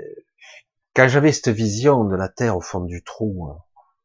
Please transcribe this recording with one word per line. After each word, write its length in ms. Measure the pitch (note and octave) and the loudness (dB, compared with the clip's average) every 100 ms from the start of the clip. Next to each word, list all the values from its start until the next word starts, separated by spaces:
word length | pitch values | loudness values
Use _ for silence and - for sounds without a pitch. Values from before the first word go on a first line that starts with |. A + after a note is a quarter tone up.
| - - - _ - - _ _ _ - | -16 -18 -20 _ -20 -20 _ _ _ 2
quand 140 | B2+ | 4
j'avais 240 | C#3 D3+ | 6 4
cette 160 | - - | 2 0
vision 560 | G#2+ A2 G#2 C#3 C3+ G#2 | 0 -2 0 2 2 2
de 100 | F#2 | -2
la 140 | F#2+ | -4
Terre 260 | - A#2+ F#2 | -4 -2 -2
au 60 | |
fond 180 | - F#2+ | -4 -8
du 240 | F2 E2+ | -8 -10
trou, 460 | - - A2 F#2 D#2 | -14 -8 -6 -6 -10
euh, 40 | D#2 - _ _ _ | -14 -20 _ _ _